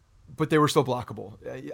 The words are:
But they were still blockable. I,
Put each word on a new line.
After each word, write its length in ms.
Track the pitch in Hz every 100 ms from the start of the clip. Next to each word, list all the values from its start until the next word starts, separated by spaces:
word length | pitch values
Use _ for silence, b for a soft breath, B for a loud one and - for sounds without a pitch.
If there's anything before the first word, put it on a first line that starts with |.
| _ _ - -
But 140 | 156
they 80 | 156
were 100 | 151
still 180 | - 127
blockable. 500 | 123 - 107 101 104 -
I, 220 | 127 143